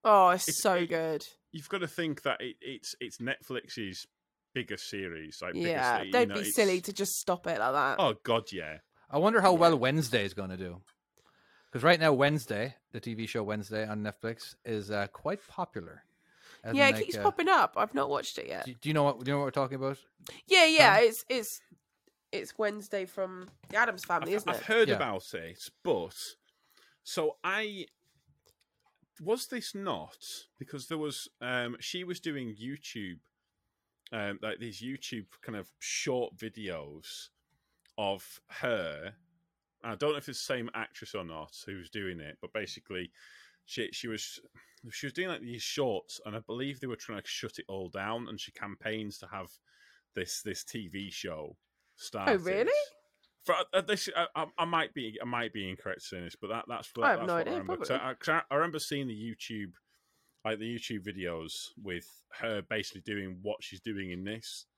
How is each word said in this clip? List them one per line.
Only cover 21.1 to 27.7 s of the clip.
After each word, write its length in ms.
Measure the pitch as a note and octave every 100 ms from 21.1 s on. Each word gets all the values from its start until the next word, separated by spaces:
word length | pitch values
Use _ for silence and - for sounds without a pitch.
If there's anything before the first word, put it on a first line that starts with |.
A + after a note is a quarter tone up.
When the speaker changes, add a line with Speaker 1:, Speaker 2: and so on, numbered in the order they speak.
| A3+ -
Speaker 1:
it's, 320 | B3+ G#3+ - _ - _ _ _ _ _
it's 260 | G3+ - -
Wednesday 460 | G#3+ G#3 G#3 G3+
from 460 | F#3 - F#3+ F#3 F#3 - -
the 80 | G#3
Addams 280 | A#3 F#3 -
Family, 260 | F3 E3
Speaker 2:
I've, 60 | G#3
Speaker 1:
isn't 100 | G#3
Speaker 2:
I've 80 | -
Speaker 1:
it? 60 |
Speaker 2:
heard 240 | - A3+ A3
Speaker 3:
Yeah. 80 | -
Speaker 2:
about 360 | B2+ G2 -
it, 340 | F2+ E2 F#2+ - _
but 300 | F3 A2+ E2+ - - - _ _ _ _ _ _
so 320 | - - D#3 -
I, 420 | F3 G3+ G#3+